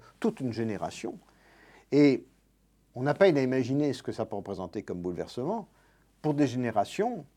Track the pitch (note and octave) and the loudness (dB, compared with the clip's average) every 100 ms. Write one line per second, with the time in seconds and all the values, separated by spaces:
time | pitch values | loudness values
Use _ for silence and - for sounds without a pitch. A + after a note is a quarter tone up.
0 | - _ A3+ - C3 A2 A2+ F#2+ E2 - | -6 _ -2 -2 -4 -2 -4 -4 -6 -8
1 | - G3 - _ _ - - - _ C#3 | -10 -12 -18 _ _ -20 -20 -20 _ 6
2 | C#3+ B2+ - _ _ _ _ _ _ - | 6 6 -2 _ _ _ _ _ _ -4
3 | C3+ C#3+ G3 C#3+ C3 C3 B2+ C#3 D3 B2+ | -2 4 6 6 2 2 0 0 0 -2
4 | - G#2 A2 G2+ F#2 F#2+ F2+ G#2+ F#2+ F2+ | -6 -6 -6 -6 -8 -8 -8 -8 -8 -6
5 | F2+ E2+ E2 - C#3 A3 - _ _ _ | -6 -6 -6 -6 -6 -6 -8 _ _ _
6 | _ _ D3+ C#3+ C#3+ B2 A#2+ G#2 - - | _ _ -2 2 2 0 0 0 0 0
7 | G#3+ A3+ - | -2 -4 -10